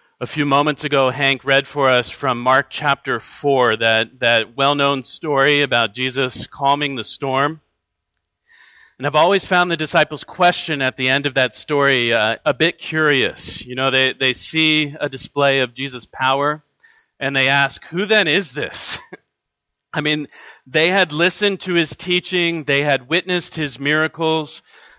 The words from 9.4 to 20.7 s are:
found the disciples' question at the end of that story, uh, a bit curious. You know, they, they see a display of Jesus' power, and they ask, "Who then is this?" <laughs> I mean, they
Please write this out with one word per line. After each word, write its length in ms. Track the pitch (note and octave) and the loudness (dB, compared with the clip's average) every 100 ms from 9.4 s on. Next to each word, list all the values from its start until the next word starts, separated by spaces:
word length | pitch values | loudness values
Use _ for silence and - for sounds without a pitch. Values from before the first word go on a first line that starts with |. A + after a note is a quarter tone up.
found 240 | - F3+ F3+ | 2 2 2
the 80 | E3 | 0
disciples' 460 | D3+ E3+ D3+ D3 | 0 2 2 -2
question 580 | - - F3 E3+ - D3 | -12 2 2 2 -2 -2
at 160 | C3 - | -2 -2
the 120 | C3 | 0
end 180 | C3+ C#3 | 0 0
of 80 | |
that 220 | B2+ B2+ - | 0 0 -2
story, 560 | - D3 C#3 C3 A#2+ | -4 0 2 2 2
uh, 240 | A2+ G#2+ A2 | 2 2 0
a 100 | - | -2
bit 240 | A#2+ E3 - | 0 -2 -2
curious. 840 | - D#3+ D#3 C#3 G2+ - - - B2+ | -6 -2 2 2 0 -2 -10 -10 -10
You 80 | |
know, 160 | B2 C3+ | -4 0
they, 220 | C3 C3 | 2 2
they 200 | B2+ C3 | 0 -2
see 600 | B2+ - D#3+ D#3 D#3 D3 D3+ | -2 -4 0 0 0 -2 -4
a 80 | D3 | -8
display 520 | C3+ - C#3+ C#3 C3+ | -6 -8 0 2 2
of 140 | B2 | -2
Jesus' 320 | A#2+ C3+ B2+ - | -4 -10 -10 -14
power, 560 | - C3 C3+ C#3+ D3+ - _ _ _ _ _ | -4 -2 0 0 -4 -10 _ _ _ _ _
and 160 | C3+ | -4
they 140 | C#3 C3 | 0 2
ask, 360 | C#3 C#3 - - | 2 0 -4 -10
"Who 180 | E3+ | -6
then 240 | G3 G#3+ E3+ | 0 2 2
is 240 | D#3 E3 | 0 -2
this?" 480 | B2+ G#2 - - - - - _ _ _ | -6 -8 -8 -8 -8 -12 -20 _ _ _
<laughs> 460 | _ _ _ _ | _ _ _ _
I 100 | D#3+ | -6
mean, 260 | D3+ D3+ C#3+ - - - | -2 -4 -6 -14 -20 -20
they 200 | - | -6